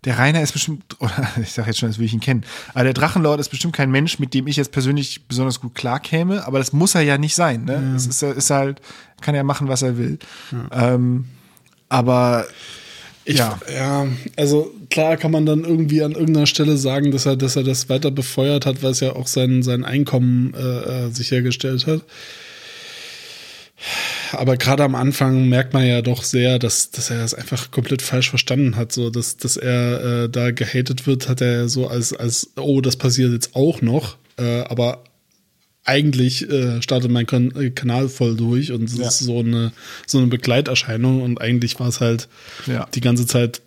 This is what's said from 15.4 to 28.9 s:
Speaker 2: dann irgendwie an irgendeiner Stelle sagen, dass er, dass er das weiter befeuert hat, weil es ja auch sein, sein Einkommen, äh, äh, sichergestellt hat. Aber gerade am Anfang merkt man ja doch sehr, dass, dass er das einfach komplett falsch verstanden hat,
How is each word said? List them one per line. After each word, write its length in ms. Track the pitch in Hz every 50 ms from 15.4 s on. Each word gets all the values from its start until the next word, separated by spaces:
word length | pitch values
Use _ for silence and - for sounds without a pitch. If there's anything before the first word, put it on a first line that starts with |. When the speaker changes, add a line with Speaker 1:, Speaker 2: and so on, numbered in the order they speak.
| 151
Speaker 2:
dann 160 | 156 156 151 165
irgendwie 380 | 170 170 160 160 147 151 156 151
an 100 | 147 156
irgendeiner 340 | 156 160 156 160 151 147
Stelle 300 | 143 - - 151 151 151
sagen, 360 | 143 135 135 131 139 143 143 135
dass 120 | 135 123
er, 120 | 139 135
dass 180 | 131 135 131 123
er 80 | 147 131
das 260 | 135 131 123 - -
weiter 220 | 131 131 147 143
befeuert 560 | 139 139 131 - - - 131 139 147 143 131
hat, 160 | 143 131 131 135
weil 80 | 131
es 80 | 131 -
ja 140 | 135 131 123
auch 140 | - 131 -
sein, 340 | - 135 127 127 131 127 123
sein 220 | 127 123 123 131
Einkommen, 680 | - 127 139 143 139 - 127 123 123 123 123 123 131 127
äh, 520 | - 131 127 123 123 - - 127 127 123
äh, 40 | 120 117
sichergestellt 720 | 127 120 - 135 127 123 127 120 - - 135 131 127 120
hat. 160 | 156 156 160 - _ - - - - - - - - - - - - - - - - - - - - - - - - - - - - - - - - _ _ - - - - - - - - - - -
Aber 240 | 135 131 127 127
gerade 280 | 127 127 127 139 139 143
am 100 | 135 131
Anfang 540 | 120 127 135 139 - 135 131 131 131 127 127
merkt 240 | 123 127 127 127 -
man 100 | 135 127
ja 140 | 123 123 120 117
doch 200 | 123 123 120 -
sehr, 360 | - - 123 120 127 127 123
dass, 320 | 123 113 - - - -
dass 200 | - - 120 -
er 80 | 120 117
das 160 | 117 113 -
einfach 360 | - 117 - - 117 - -
komplett 300 | - - 123 - 135 131
falsch 300 | - - - 127 127 -
verstanden 460 | - - - - 127 135 143 127 101
hat, 160 | 113 117 113